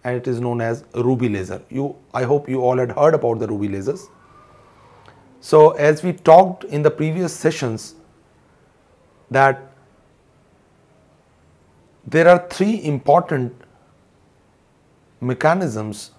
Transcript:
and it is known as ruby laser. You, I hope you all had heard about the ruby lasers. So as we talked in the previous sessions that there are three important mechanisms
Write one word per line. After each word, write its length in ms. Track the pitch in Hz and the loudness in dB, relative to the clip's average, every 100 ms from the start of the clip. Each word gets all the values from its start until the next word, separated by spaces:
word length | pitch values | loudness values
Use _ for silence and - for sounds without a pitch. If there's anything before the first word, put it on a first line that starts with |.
and 140 | 123 123 | -6 -6
it 100 | 123 | -6
is 140 | 120 | -6
known 180 | 123 120 | -4 -4
as 240 | 113 117 - | -4 -6 -8
ruby 360 | 120 117 131 123 | -4 -2 0 -2
laser. 320 | 101 92 95 - | -4 -8 -12 -12
You, 260 | 127 139 - _ | -8 -8 -10 _
I 120 | 131 123 | -6 -2
hope 240 | 147 143 | -2 -2
you 120 | 131 | -2
all 160 | 123 127 | 0 0
had 140 | 123 | -2
heard 220 | 117 147 | 2 2
about 260 | 156 127 113 | 2 -2 -4
the 80 | 107 | -4
ruby 220 | 107 101 | -6 -6
lasers. 400 | 98 98 170 - _ _ - _ - _ _ _ - - - _ _ | -6 -6 -8 -10 _ _ -20 _ -20 _ _ _ -20 -20 -20 _ _
So 320 | - 156 156 | 2 6 6
as 320 | 156 147 156 | 6 0 0
we 80 | 180 | -4
talked 540 | 175 - 160 190 180 - | -4 6 6 6 -2 -8
in 160 | 147 | -2
the 100 | 151 | -2
previous 420 | 151 156 160 175 | 0 -6 -4 -6
sessions 640 | - 156 156 127 110 - - _ _ _ _ _ _ _ _ _ _ _ _ _ | -2 -4 -2 -6 -8 -12 -20 _ _ _ _ _ _ _ _ _ _ _ _ _
that 400 | 131 139 131 - _ _ _ _ _ _ _ _ _ _ _ _ _ _ _ _ _ _ _ _ _ _ _ - | 2 2 2 -10 _ _ _ _ _ _ _ _ _ _ _ _ _ _ _ _ _ _ _ _ _ _ _ -4
there 220 | 156 165 | 4 6
are 180 | 175 180 | 6 4
three 340 | - 202 220 | -4 -2 -2
important 720 | 156 143 - 156 175 143 123 - - _ _ _ _ _ _ _ _ _ _ _ _ _ _ _ | -4 -4 2 2 2 -6 -6 -10 -20 _ _ _ _ _ _ _ _ _ _ _ _ _ _ _
mechanisms 920 | 123 123 156 175 175 107 107 104 - | -8 -2 0 0 -4 -6 -10 -12 -18